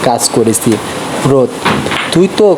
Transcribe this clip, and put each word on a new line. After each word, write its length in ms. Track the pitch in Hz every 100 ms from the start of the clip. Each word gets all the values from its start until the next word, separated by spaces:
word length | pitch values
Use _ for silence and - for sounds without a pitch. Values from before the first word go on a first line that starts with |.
কাজ 240 | 131 120 -
করেছি। 440 | 120 113 107 120 107 - - - - 123
রোদ, 180 | 135 123 - - - - - -
তুই 160 | 165 190 -
তো 200 | 208